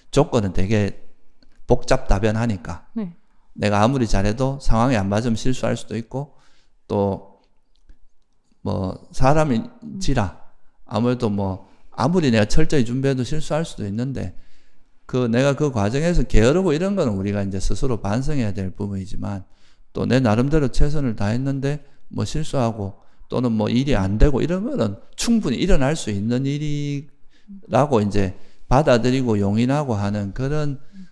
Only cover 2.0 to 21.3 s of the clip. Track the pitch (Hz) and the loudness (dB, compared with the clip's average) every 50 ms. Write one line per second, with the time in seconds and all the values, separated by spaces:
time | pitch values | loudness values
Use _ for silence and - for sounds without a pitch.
2 | - - 101 95 107 107 107 110 117 120 101 90 - - 85 - - - - 226 | 2 2 2 2 2 0 0 0 -2 -2 -4 -4 -6 -10 -12 -12 -14 -12 -10 -8
3 | 208 175 170 - _ _ _ - - - - - 196 208 - - 104 120 143 135 | -8 -8 -10 -16 _ _ _ -20 -20 -18 -8 -4 -2 0 2 4 4 4 2 2
4 | 117 104 - 95 95 104 107 123 131 135 135 139 - - 117 113 117 135 131 104 | 0 2 2 2 2 2 0 0 -2 -2 -2 0 4 4 4 6 4 2 2 0
5 | 95 98 104 107 120 123 113 - - 131 127 - - 117 117 117 - - 110 113 | 0 0 0 0 0 0 -2 0 2 0 0 0 0 -2 -4 -4 -6 -8 -8 -10
6 | 113 - - 131 147 147 - - _ - - - - _ _ _ _ - 104 101 | -10 -8 -8 -10 -10 -10 -14 -20 _ -20 -20 -20 -20 _ _ _ _ -4 -2 -2
7 | 101 98 95 80 - - - _ _ _ _ _ _ _ _ _ _ - - - | 0 -2 -2 -6 -10 -16 -20 _ _ _ _ _ _ _ _ _ _ -20 -20 -20
8 | - - - - _ _ _ _ _ _ _ _ - 101 95 95 95 92 - - | -20 -20 -20 -20 _ _ _ _ _ _ _ _ -8 -6 -4 -4 -4 -6 -8 -10
9 | - - - - - 131 151 160 156 151 120 113 - - - - - - - 98 | -14 -6 0 4 4 6 6 4 4 2 0 -2 -4 -6 -12 -18 -18 -14 -10 -4
10 | 98 113 135 127 101 85 - - - - - - - - - - - - - 107 | 0 0 2 2 0 -4 -6 -10 -16 -18 -18 -18 -20 -20 -20 -20 -12 -6 -4 -2
11 | 117 123 127 120 120 107 101 101 98 95 95 95 - - - - - - - - | 0 0 0 0 -2 -2 -2 -2 -4 -4 -6 -8 -12 -18 -20 -20 -20 -12 -6 -2
12 | 113 139 175 185 156 131 113 110 104 - - 156 156 156 156 151 - 120 120 135 | -2 0 2 2 2 2 4 2 4 6 8 8 8 8 6 4 2 2 0 -2
13 | 135 139 139 127 123 117 156 151 147 - 156 151 165 - - - 107 101 98 113 | -2 -2 0 -2 -2 -2 -2 -2 -2 -2 -2 -4 -4 -6 -8 -8 -8 -6 -6 -6
14 | 123 139 131 107 95 95 - - - - - - - - - - - _ - - | -6 -6 -6 -8 -8 -8 -10 -12 -12 -12 -14 -16 -16 -18 -20 -20 -20 _ -20 -20
15 | - - - 127 127 113 113 123 135 143 139 143 151 143 120 110 98 104 120 139 | -12 -6 -4 -2 0 0 2 2 2 2 2 0 -2 -2 0 0 -2 -2 0 0
16 | 160 175 175 160 131 - - - 107 123 151 185 190 175 143 156 185 196 202 196 | 0 2 2 2 4 6 6 6 8 6 4 4 2 2 0 0 0 -2 -2 0
17 | 160 120 101 95 95 101 101 101 101 98 92 95 - - 98 - - 131 117 98 | -2 -2 -2 -2 -2 -2 -2 -2 -2 -4 -4 -2 0 0 2 2 2 0 0 -2
18 | - 98 104 123 135 147 151 139 117 104 92 98 95 90 - - 101 101 98 95 | -4 -4 -2 -2 0 0 0 0 0 -2 -2 -4 -6 -6 -6 -6 -6 -6 -6 -6
19 | 95 98 - 104 101 101 101 95 90 - - - - - - - - - - - | -6 -6 -6 -6 -4 -6 -8 -8 -12 -14 -20 -20 -20 -20 -20 -20 -20 -12 -6 -4
20 | 98 104 113 131 131 110 104 113 127 143 151 160 139 120 - - 147 147 147 156 | -2 0 0 2 2 2 2 2 2 2 2 2 2 2 6 6 6 6 6 2
21 | 139 123 107 104 101 101 | 0 0 -2 -2 -2 -2